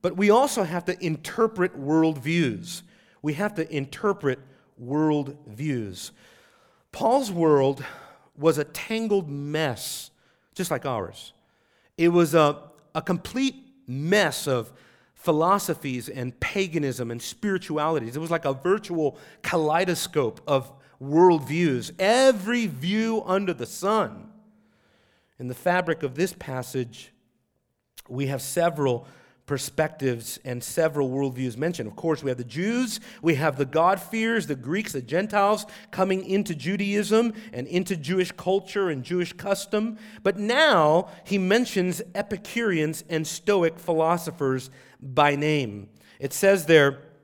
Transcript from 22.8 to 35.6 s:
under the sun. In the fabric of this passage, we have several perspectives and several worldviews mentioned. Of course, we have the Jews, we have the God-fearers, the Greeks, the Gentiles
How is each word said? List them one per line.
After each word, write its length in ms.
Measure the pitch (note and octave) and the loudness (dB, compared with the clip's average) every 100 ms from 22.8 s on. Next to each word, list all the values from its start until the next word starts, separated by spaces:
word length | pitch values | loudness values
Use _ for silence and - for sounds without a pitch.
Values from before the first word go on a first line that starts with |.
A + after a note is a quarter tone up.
| E3 G#3+ A3+ A3 - | -2 0 0 -2 0
under 280 | F#3+ G3 | 0 0
the 120 | E3 A#2+ | -4 -8
sun. 640 | - F#3+ A3 C#3 G2+ - - _ _ _ _ _ _ _ _ _ _ | -4 0 2 0 -6 -20 -20 _ _ _ _ _ _ _ _ _ _
In 80 | B2+ | -10
the 80 | B2 | -2
fabric 480 | F3+ F3+ E3 D#3+ | 2 2 0 -2
of 100 | C#3 | -4
this 200 | B2+ F#3+ | -2 -4
passage, 760 | - - C3 B2 C3 A#2+ A2 - _ _ _ _ _ _ _ _ - - | -4 -8 -8 -6 -6 -6 -10 -20 _ _ _ _ _ _ _ _ -20 -12
we 200 | B2+ C#3 | -6 -4
have 160 | C#3 | -4
several 640 | - - E3+ D3+ C3+ A#2 - - _ _ - | -4 0 0 2 0 0 -4 -20 _ _ -6
perspectives 880 | C#3 - - D3+ D#3 C3+ A#2 A2 - | -6 -4 -2 -2 0 -2 -2 -8 -12
and 180 | C3+ B2 | -8 -8
several 480 | - - D#3+ D3 C3+ | -4 0 0 2 0
worldviews 460 | C3 C#3 B2 B2+ A2+ | 0 -2 -2 -4 -2
mentioned. 320 | D#3+ F3 G#2+ | -4 -4 -8
Of 80 | - | -4
course, 260 | E3 D3+ | -2 0
we 80 | C#3 | -2
have 80 | B2 | -4
the 60 | |
Jews, 560 | B2 C3+ G3 A#3+ B3+ - - - | -6 -4 -2 -2 -2 -6 -12 -2
we 140 | E3 C#3 | 2 4
have 200 | D#3 C3+ | 2 0
the 80 | |
God-fearers, 840 | C3+ D#3+ E3+ G3 - A3+ A3+ A#3 D3+ | 0 4 4 4 -2 -2 0 0 -2
the 120 | C3+ | -6
Greeks, 340 | B2 F#3 - | -4 -4 -2
the 100 | C3+ | -8
Gentiles 640 | A#2+ D#3+ G#3+ G#3 G3+ G#3 | -2 -2 0 2 4 2